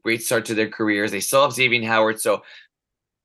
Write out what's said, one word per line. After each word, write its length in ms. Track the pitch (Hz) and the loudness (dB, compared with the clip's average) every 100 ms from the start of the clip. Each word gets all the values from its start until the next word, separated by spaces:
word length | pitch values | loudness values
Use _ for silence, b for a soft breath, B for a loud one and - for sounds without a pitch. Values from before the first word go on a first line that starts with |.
great 180 | 113 113 | -4 -2
start 220 | - 120 | 0 -2
to 100 | 110 | 0
their 160 | 107 110 | -2 -2
careers. 400 | - 110 104 104 | -2 0 0 -2
They 80 | 98 | -4
still 240 | - 135 | 0 2
have 100 | 143 | 2
Xavier 320 | 120 127 120 113 | 2 0 0 0
Howard. 320 | 110 110 110 | 2 2 0
So 220 | 113 98 B B B _ _ _ _ _ | -2 -2 B B B _ _ _ _ _